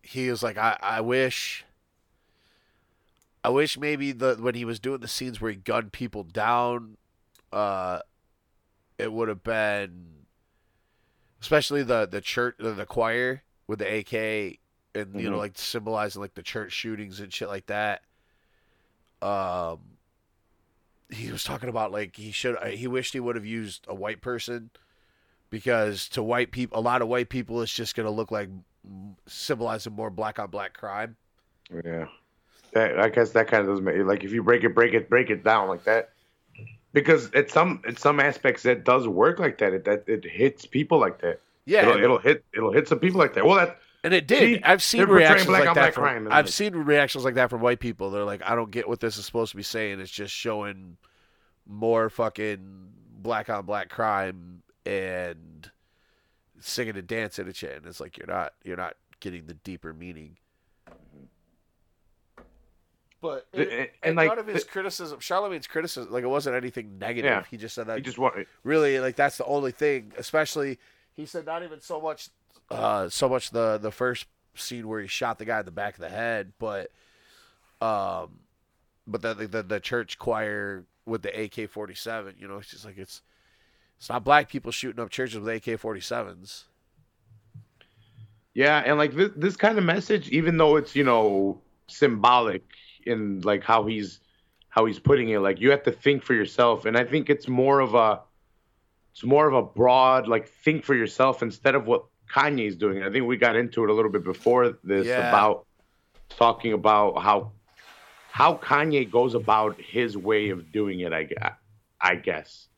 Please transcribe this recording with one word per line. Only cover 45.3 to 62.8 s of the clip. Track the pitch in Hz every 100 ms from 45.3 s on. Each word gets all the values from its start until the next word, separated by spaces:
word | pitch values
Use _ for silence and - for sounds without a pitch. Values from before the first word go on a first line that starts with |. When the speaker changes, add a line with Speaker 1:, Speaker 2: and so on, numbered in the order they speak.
| 156 185
Speaker 2:
black | 185
Speaker 1:
like | -
Speaker 2:
on |
Speaker 1:
that | 165
Speaker 2:
black | 135
Speaker 1:
from, | 127
Speaker 2:
crime, | 139 120 107
and |
Speaker 1:
I've | 143 147
Speaker 2:
like |
Speaker 1:
seen | - 208
reactions | 170 147 147 139 139
like | 131
that | 123 127
from | 120
white | 120 123
people. | 120 110 98
They're | 101
like, | 101 101
"I | 90
don't | 117 113
get | 117 101
what | 117
this | 113 104
is |
supposed | 101 117 113
to | 98
be |
saying. | 101 113 107 98
It's | 95
just | - 98
showing | - 117 107 101 95 92 85 _ _ _ _ _ _ _
more | 101 113 113 113
fucking | - 110 104 107 101 95 95 92 - _ 110
black | 101 110 107
on | 107
black | 95 104 90
crime | - 110 101 95 92 87 90 _ _
and | - 98 95 92 87 80 82 80 - _ _ _ _ _ _ _ _ _
singing | - - 113 98
and | 87
dancing | 113 107 - 90
and | -
shit." | 73 67
And | 80
it's | 76
like, | 90 -
you're | 87
not, | 90 80 _
you're | 90 90
not | 87 - _ _
getting | 101 87 78
the |
deeper | 78 - 87 80
meaning. | 80 87 80 78 82 _ _ _ _ - - _ 147 - _ _ _ _ _ _ _ _ _ _ - - _ _ _